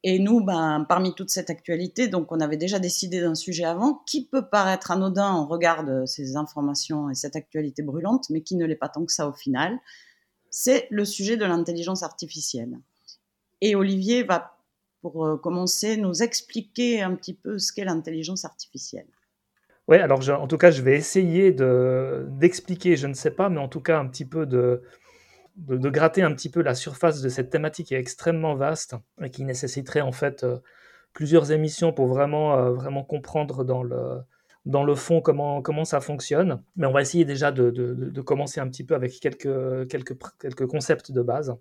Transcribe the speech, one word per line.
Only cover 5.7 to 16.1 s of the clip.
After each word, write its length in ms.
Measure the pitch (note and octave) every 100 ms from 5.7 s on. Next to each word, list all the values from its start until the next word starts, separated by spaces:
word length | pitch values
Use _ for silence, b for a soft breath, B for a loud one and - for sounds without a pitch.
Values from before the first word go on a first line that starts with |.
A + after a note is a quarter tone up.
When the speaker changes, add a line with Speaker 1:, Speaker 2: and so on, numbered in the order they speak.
| D#3+
Speaker 1:
de 220 | D3+ C3 C3
ces 320 | - C3+ C#3
informations 720 | D3+ D3+ C#3+ C#3+ - D3+ C#3+
et 60 | C3
cette 200 | C#3+ D#3
actualité 460 | - D#3 D3 C3+
brûlante, 480 | D3+ D3 F#3 B3+ -
mais 120 | D#3+
qui 140 | D#3 F#3
ne 100 | D#3+
l'est 100 | D#3
pas 120 | C#3+
tant 140 | -
que 80 | E3
ça 160 | - D3
au 60 |
final. 460 | C#3 - B2+ E3 B3 b b b b b _ _
C'est 360 | - A#3+ C4 -
le 120 | G#3
sujet 320 | G3+ - G3 A#3
de 80 |
l'intelligence 600 | G3+ E3+ E3 E3+ E3+ F#3+
artificielle. 760 | E3+ - D#3+ D#3 D3 B2 A#2 B2 _ _ B B _ _ _ _
Et 160 | G#3 G3+
Olivier 480 | G3 F#3+ F#3+ B3
va, 320 | G3 F3 - _ _ _ _ _
pour, 240 | - D#3 D#3
euh, 100 | D#3
commencer, 600 | - F3+ F#3 - G#3+ G#3+
nous 240 | G3